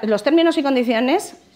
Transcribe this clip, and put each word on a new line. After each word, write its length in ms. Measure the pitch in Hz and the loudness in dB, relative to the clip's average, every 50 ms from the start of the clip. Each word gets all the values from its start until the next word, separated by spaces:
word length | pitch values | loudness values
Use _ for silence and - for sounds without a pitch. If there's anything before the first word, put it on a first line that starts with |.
| - | -2
los 180 | 220 214 202 | -2 -2 -2
términos 340 | - 285 311 330 330 330 311 330 | 0 2 2 4 4 2 2 0
y 20 | |
condiciones, 760 | 277 277 269 247 240 240 240 220 254 254 302 415 - - - - _ _ _ | 0 0 0 0 0 0 0 0 0 0 0 -2 -2 -6 -14 -20 _ _ _